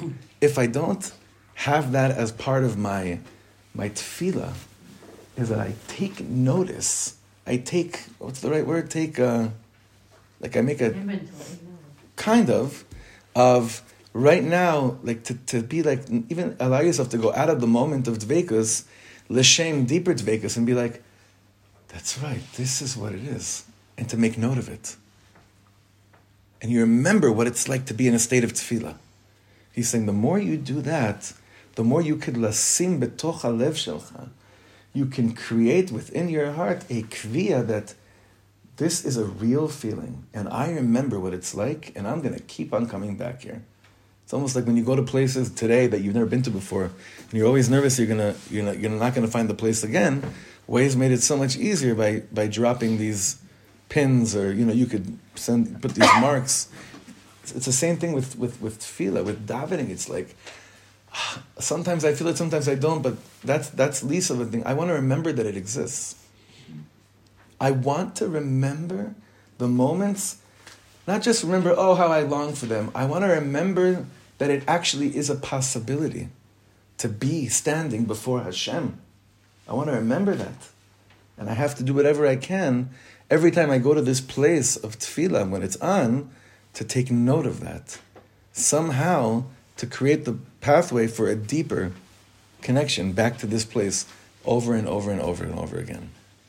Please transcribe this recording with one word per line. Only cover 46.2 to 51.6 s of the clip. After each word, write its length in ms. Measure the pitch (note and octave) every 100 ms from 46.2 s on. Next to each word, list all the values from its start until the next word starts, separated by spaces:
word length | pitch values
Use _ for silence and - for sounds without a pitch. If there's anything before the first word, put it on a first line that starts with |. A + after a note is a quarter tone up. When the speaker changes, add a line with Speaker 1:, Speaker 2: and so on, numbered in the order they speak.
| A2
Speaker 1:
been 160 | B2
to 80 | B2
before, 340 | G2 - G2
and 480 | F#2 - - - -
you're 140 | A2 A2+
always 220 | C3+ A#2+
nervous 300 | C#3 C#3 C3
you're 100 | A2
gonna, 260 | G#2+ G#2 - -
you're 140 | G#2+
not, 140 | G2+ G2+
you're 120 | G#2+
not 240 | G#2+ B2
gonna 140 | B2+ A2+
find 180 | A#2 A2
the 80 |
place 300 | G2 A2 A2
again. 380 | G#2+ F3+ F3 C#3 - - - - -
Waze 300 | A#2 C#3 C3
made 160 | C3
it 100 | A#2+
so 140 | - C#3+
much 200 | C3+
easier 380 | -